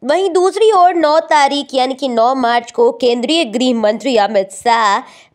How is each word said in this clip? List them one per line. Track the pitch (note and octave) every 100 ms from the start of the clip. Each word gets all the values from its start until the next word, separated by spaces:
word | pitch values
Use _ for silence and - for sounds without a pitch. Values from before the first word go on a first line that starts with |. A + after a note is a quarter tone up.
वहीं | A#3+ E4+ G4
दूसरी | F4 F#4 G4+ A4
ओर | G4 F4+
नौ | F4 D4+ D#4
तारीख | D#4+ D#4 C#4 C#4+ C#4
यानी | C4 B3+
कि | C4 C#4
नौ | A#3 A#3
मार्च | C4 A#3 A#3+ A#3+
को | - A#3+
केंद्रीय | A#3 B3 A#3+ C4+ D#4+ B3+
गृह | A3 B3+
मंत्री | A#3 G#3+ A3 C4+ A3+
अमित | G3+ G#3 F#3+
शाह | - A#3+ A3+ G#3 G#3+ - - _